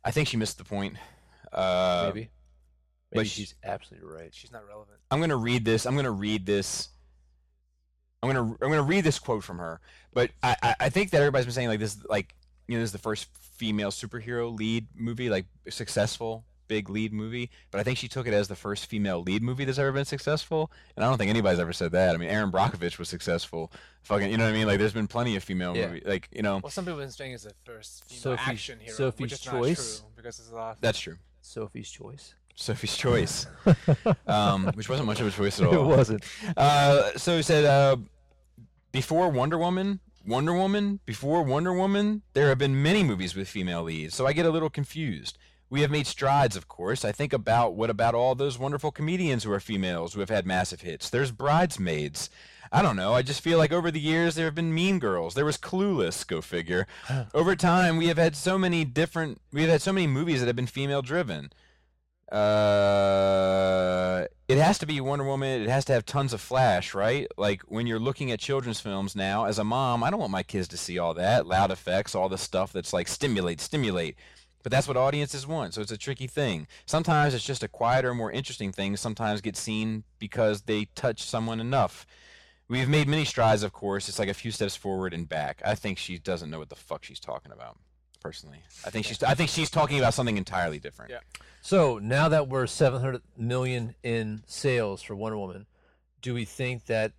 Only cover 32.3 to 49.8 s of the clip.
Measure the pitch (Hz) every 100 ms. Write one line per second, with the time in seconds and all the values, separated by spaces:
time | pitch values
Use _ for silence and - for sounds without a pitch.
32.3 | _ _ - - 113 107 - 131 117 82
33.3 | - - - - 170 - 147 - 165 -
34.3 | 104 104 95 95 98 107 131 120 104 107
35.3 | 95 101 - - - 139 135 120 107 -
36.3 | - 220 165 143 143 143 143 101 - -
37.3 | 170 151 156 147 139 139 131 104 _ _
38.3 | _ _ - 113 _ _ 131 131 160 180
39.3 | 135 135 165 170 185 196 196 - _ 95
40.3 | 120 151 175 196 202 202 202 - 110 139
41.3 | 165 147 135 175 180 190 202 208 214 -
42.3 | - 143 131 139 135 147 208 170 98 92
43.3 | 90 95 104 90 85 82 80 78 - 131
44.3 | 147 165 160 156 - 139 151 151 82 -
45.3 | - _ _ _ 135 147 147 139 - 139
46.3 | 139 131 98 - - 87 127 110 104 143
47.3 | 131 107 113 120 90 113 104 113 117 123
48.3 | 127 139 123 135 143 151 - 151 180 170
49.3 | 123 104 101 - 104